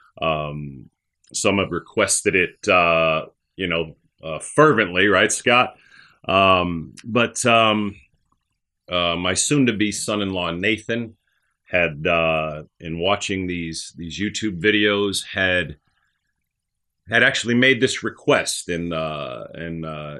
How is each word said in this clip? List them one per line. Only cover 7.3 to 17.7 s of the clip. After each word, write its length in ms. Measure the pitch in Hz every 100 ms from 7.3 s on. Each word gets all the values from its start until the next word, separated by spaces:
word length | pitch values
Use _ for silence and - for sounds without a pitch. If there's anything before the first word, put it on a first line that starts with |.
| -
um, 520 | 123 113 110 107 104 - _ _ _ _ _ _ _ _ -
uh, 260 | 87 87 85
my 180 | 90
soon-to-be 580 | 95 - 147 123 101 107
son-in-law, 600 | 101 - 107 98 95 87
Nathan, 680 | 85 101 107 - 117 117 - _ _ _ _ _
had, 380 | 90 85 73 85
uh, 560 | 85 82 80 78 76 76 _
in 220 | 85 82
watching 480 | 90 101 - 95 92
these, 440 | 87 82 78 - -
these 240 | 85 76
YouTube 400 | 104 - 110 87
videos, 680 | 104 107 104 101 101 95 -
had, 500 | 101 92 90 82 - _ _ _ _ _ _ _ _ _ _ _ _ -
had 140 | 117
actually 300 | 127 - 113
made 260 | 120 131